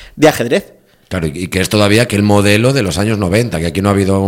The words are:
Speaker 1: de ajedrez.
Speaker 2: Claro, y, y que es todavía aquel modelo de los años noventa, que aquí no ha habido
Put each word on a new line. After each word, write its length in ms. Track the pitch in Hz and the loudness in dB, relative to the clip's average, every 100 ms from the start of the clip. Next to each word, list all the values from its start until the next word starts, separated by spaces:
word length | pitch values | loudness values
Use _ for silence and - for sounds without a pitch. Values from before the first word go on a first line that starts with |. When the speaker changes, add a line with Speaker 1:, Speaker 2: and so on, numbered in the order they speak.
| - - | -20 0
Speaker 1:
de 120 | 151 | 2
ajedrez. 440 | - 120 170 - - _ _ _ | 2 -2 -2 -4 -16 _ _ _
Speaker 2:
Claro, 180 | 92 80 | -6 -6
y, 60 | |
y 140 | 73 92 | -6 -4
que 120 | 92 | -2
es 80 | 90 | -2
todavía 340 | 107 101 107 | 0 2 2
aquel 200 | 123 101 | 2 0
modelo 500 | 104 104 101 104 120 | 2 2 2 2 2
de 100 | 135 | 0
los 140 | 98 87 | -2 -2
años 220 | 104 107 | -2 -2
noventa, 420 | 95 101 120 87 | 0 0 -2 -4
que 60 | 82 | -4
aquí 160 | 76 | -2
no 80 | 101 | 0
ha 20 | |
habido 280 | 98 95 98 | 0 0 0